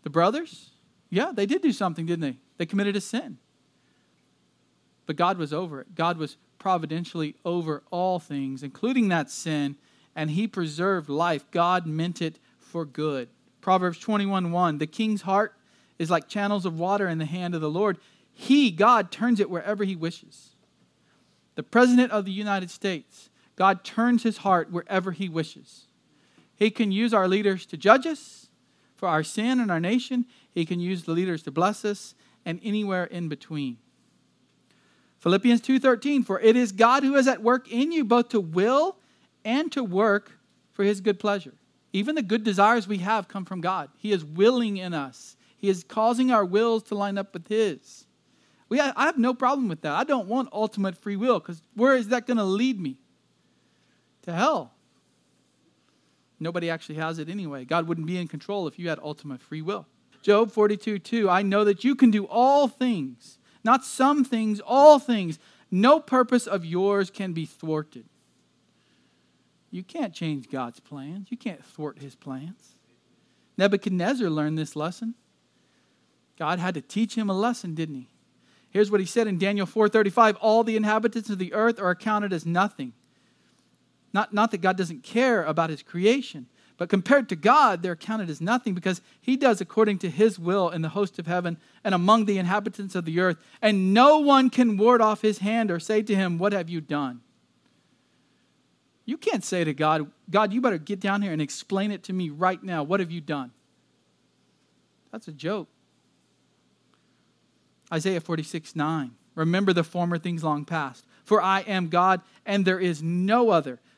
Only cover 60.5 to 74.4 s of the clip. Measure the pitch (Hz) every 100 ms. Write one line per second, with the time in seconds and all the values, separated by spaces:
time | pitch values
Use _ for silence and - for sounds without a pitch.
60.5 | 220 208 208 - 202 - 233 202 180 202
61.5 | 202 208 202 247 277 254 208 196 220 254
62.5 | 285 277 - 254 208 131 123 - _ _
63.5 | _ 220 254 - - 269 294 262 226 220
64.5 | 208 - 254 302 294 277 226 175 156 _
65.5 | _ _ 185 233 311 - 254 247 247 214
66.5 | 190 165 175 196 202 185 - 190 165 151
67.5 | - 160 156 151 123 110 _ _ _ _
68.5 | _ _ _ _ _ _ _ _ _ _
69.5 | _ _ 180 185 330 226 160 165 147 120
70.5 | 135 123 - _ 147 135 185 190 240 226
71.5 | 165 - - 151 135 139 - 147 131 156
72.5 | 208 _ _ _ _ _ _ _ _ _
73.5 | - 196 196 208 185 180 262 196 151